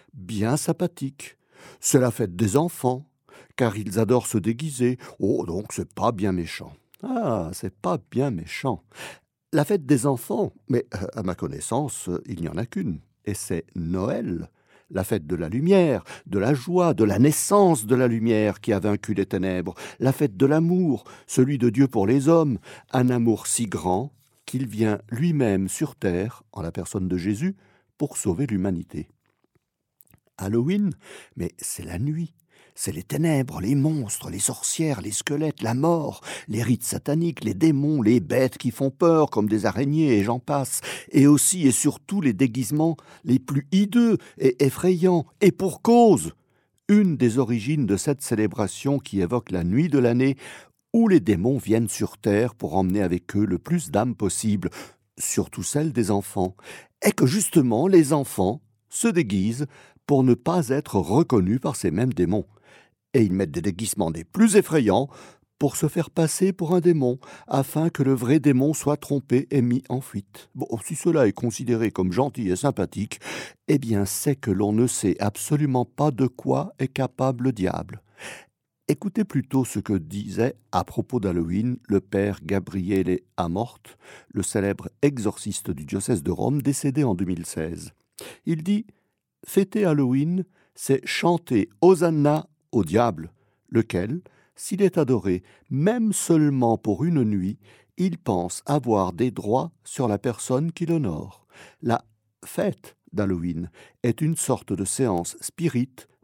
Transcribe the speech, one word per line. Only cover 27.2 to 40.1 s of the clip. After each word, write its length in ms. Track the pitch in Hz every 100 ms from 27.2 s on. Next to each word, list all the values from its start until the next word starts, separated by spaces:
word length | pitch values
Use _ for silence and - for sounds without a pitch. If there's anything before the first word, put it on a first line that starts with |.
| 95 104 180 196 _ _ _ -
pour 180 | 147 -
sauver 300 | 101 87 139
l'humanité. 640 | 101 98 87 - 76 - _ _ _ _ _ _ _ _ _ _ _ _ -
Halloween, 520 | 98 117 135 208 202 - - - -
mais 160 | - 87 -
c'est 260 | - -
la 140 | 78 87
nuit. 340 | 139 156 165 _ _ _ _ -
C'est 160 | -
les 100 | -
ténèbres, 580 | - 143 165 143 123 82
les 140 | 95
monstres, 560 | 143 151 156 107 - -
les 80 | 98
sorcières, 640 | - - - - 160 120
les 100 | 101
squelettes, 520 | - - 143 156 -
la 120 | 110
mort, 460 | 123 160 170 - - - - -
les 160 | 110
rites 220 | 113 120
sataniques, 580 | - 135 - 151 170 143
les 120 | -
démons, 480 | - 160 139 147 151
les 180 | 107 123
bêtes 360 | 78 120 127 -
qui 140 | 123
font 220 | - 135
peur 380 | - 170 160 147
comme 180 | 113 104
des 180 | 107 104
araignées 500 | 104 143 151 151